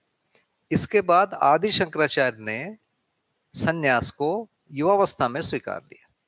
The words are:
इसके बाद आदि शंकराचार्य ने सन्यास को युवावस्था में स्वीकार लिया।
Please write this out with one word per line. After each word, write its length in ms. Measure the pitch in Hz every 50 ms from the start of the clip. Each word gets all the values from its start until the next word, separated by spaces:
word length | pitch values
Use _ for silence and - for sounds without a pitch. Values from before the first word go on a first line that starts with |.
| _ _ _ _ _ _ _ _ _ _ _ _ _ -
इसके 300 | 214 208 - - - 208
बाद 320 | 190 175 170 180 202 196 -
आदि 380 | - 143 139 147 160 180 214
शंकराचार्य 680 | 202 - 190 160 - 160 151 139 - 147 135 127 113 110
ने 380 | 110 107 107 117 147 190 220 - _ _ _ _ _ _ _ _ _ _ _ _ _ _ -
सन्यास 580 | - - - 160 165 151 135 127 120 - -
को 380 | - - 143 156 180 220 226 - _ _ _ -
युवावस्था 560 | 147 135 151 185 202 196 196 - - - 143 120
में 140 | 120 147
स्वीकार 420 | 165 - - 123 - - 98 95 -
लिया। 240 | - - - _ _ _ _ _